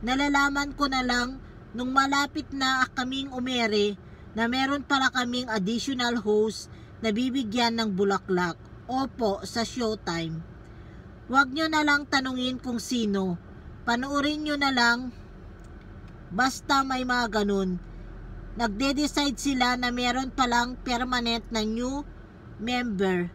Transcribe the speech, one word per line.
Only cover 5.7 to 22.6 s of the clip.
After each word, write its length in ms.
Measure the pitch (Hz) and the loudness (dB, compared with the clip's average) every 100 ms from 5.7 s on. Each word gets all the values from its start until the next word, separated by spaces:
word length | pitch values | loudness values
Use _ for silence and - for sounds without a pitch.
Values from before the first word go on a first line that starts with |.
| 233 233 254 240 240 | 0 -2 0 2 0
host 480 | 208 214 214 208 - - - - | 2 4 4 0 -12 -16 -18 -4
na 120 | 220 | -2
bibigyan 640 | 214 262 254 226 226 233 233 | 0 0 0 0 2 2 2
ng 160 | 220 | 0
bulaklak. 640 | 185 202 196 - 180 180 160 - - - | 2 2 2 2 2 2 -2 -12 -18 -4
Opo, 560 | - - - 226 196 196 | -2 -2 0 0 0 -2
sa 160 | 240 | -2
Showtime. 800 | 226 - 226 214 - 170 165 160 165 - - - - - - - - | -2 0 -2 0 -2 -2 -2 -6 -8 -14 -18 -18 -16 -16 -18 -18 0
Wag 240 | 254 269 | 2 4
nyo 160 | 269 320 | 2 2
na 160 | 311 302 | 4 4
lang 240 | 285 294 | 4 2
tanungin 480 | 277 262 254 254 254 | 0 0 -2 -2 -4
kung 240 | 254 240 | -4 -6
sino. 560 | - 247 214 196 190 170 - - - - - | -2 0 2 2 0 -2 -6 -16 -16 -8 0
Panoorin 560 | 240 269 285 285 302 302 | 0 2 0 2 0 -2
nyo 120 | 294 | 2
na 160 | 277 | 2
lang. 400 | 254 240 240 254 - - - - - - - - - - - - | 4 4 4 0 -10 -16 -16 -16 -16 -16 -16 -16 -16 -16 -16 -8
Basta 480 | 180 262 - - 277 | 0 0 0 2 2
may 240 | 269 254 254 | 4 0 0
mga 240 | 247 233 | 2 2
ganun. 480 | 214 202 202 190 180 - - - - - - - - | 2 2 2 2 -2 -6 -14 -12 -12 -12 -12 -12 -2
Nagde-decide 800 | 233 202 269 277 294 302 285 233 | -2 0 0 2 2 2 0 0
sila 400 | 277 269 247 247 | 0 2 4 2
na 160 | 247 | 0
meron 400 | 247 247 247 262 | 0 0 0 -2
palang 400 | - 247 240 240 254 | 0 4 4 2 -4
permanent 640 | - 240 254 247 233 233 226 | -2 -2 0 0 0 -2 -2
na 80 | 226 | -2
new 400 | 214 226 247 277 294 - - - - | 0 -2 -2 -4 -6 -12 -18 -18 -18
member. 720 | - | -8